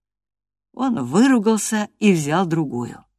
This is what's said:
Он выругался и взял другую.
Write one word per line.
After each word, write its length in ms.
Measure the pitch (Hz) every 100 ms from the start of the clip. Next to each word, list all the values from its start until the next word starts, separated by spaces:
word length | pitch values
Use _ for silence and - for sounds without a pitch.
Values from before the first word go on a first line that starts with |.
| _ _ _ _ _ _ _
Он 300 | - 262 226
выругался 840 | 120 151 269 254 208 220 - 214 208 -
и 140 | 214
взял 340 | 175 143 160 185
другую. 580 | 160 143 120 120 - _